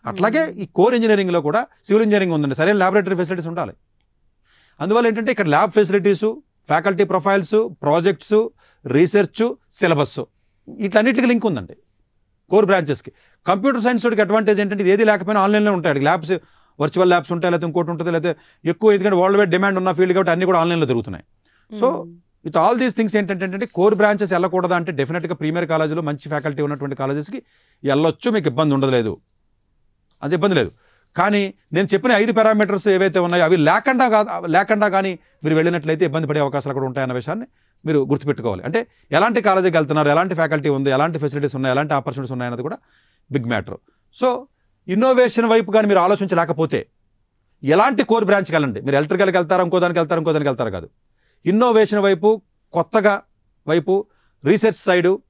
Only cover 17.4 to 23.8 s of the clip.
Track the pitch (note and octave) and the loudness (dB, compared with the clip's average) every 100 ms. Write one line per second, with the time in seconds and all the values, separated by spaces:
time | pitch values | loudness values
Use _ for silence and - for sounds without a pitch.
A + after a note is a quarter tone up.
17.4 | F3+ E3+ E3+ F3 D#3+ E3 E3+ E3 E3+ D3+ | -2 -2 -2 -4 -4 -4 -2 -2 -4 -6
18.4 | _ _ D#3+ E3+ A3 G3+ G3+ F#3 F#3+ G3+ | _ _ -6 0 2 4 2 2 4 4
19.4 | G3 F3+ G3 F#3+ F#3 E3 F#3 F3+ F3+ E3+ | 2 2 0 0 -2 0 2 2 2 0
20.4 | F#3 F3 E3 E3+ C3+ A#2+ A2 F2 _ _ | 2 2 2 0 0 -2 -4 -14 _ _
21.4 | _ _ _ G#3+ A#3+ E4+ E3+ E3+ _ _ | _ _ _ -2 -2 -2 -12 -20 _ _
22.4 | - D#3+ F3+ A#3+ B3+ G3+ A3 G#3 G3 F#3 | -4 2 2 2 0 0 -2 -2 -2 -6
23.4 | F#3+ G3 A3+ F3+ | -6 -6 -8 0